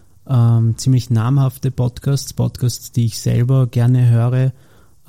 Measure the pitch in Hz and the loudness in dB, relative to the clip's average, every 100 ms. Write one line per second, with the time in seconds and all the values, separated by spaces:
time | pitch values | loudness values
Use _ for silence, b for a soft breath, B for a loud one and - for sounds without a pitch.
0 | b - - 123 117 117 113 113 - 127 | b -20 -4 2 2 2 0 0 0 0
1 | - 113 113 143 135 - 135 - 123 - | 0 -2 0 0 0 -2 -6 -2 -4 -4
2 | - 139 - - 120 - 123 - - - | -4 -4 -4 -4 -4 -2 -4 -4 -6 -2
3 | 117 - 120 117 120 135 127 123 120 127 | -2 -2 -2 0 0 0 0 0 2 2
4 | 123 117 120 127 131 b b b b b | 4 2 2 0 0 b b b b b